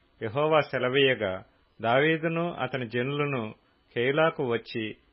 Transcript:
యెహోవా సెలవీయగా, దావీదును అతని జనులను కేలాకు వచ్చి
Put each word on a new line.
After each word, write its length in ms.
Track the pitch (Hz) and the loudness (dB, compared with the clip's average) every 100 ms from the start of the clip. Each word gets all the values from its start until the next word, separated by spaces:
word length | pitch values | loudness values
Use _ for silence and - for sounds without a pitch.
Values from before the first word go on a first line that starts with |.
| _ - | _ -10
యెహోవా 380 | 110 131 151 156 | -6 -2 2 2
సెలవీయగా, 840 | - 131 123 135 135 117 101 92 - _ _ - | 2 -2 0 4 4 4 -2 -4 -10 _ _ -4
దావీదును 720 | 113 131 156 160 170 165 175 | 2 4 4 0 -2 -2 -4
అతని 360 | - 127 - 117 | -4 -6 -4 -4
జనులను 640 | 123 131 147 143 135 110 - _ _ _ | -2 -2 -2 -2 -4 -6 -12 _ _ _
కేలాకు 560 | 120 123 147 160 160 127 | -2 0 4 2 2 -2
వచ్చి 440 | 117 - 117 107 - _ | -2 -4 -8 -8 -10 _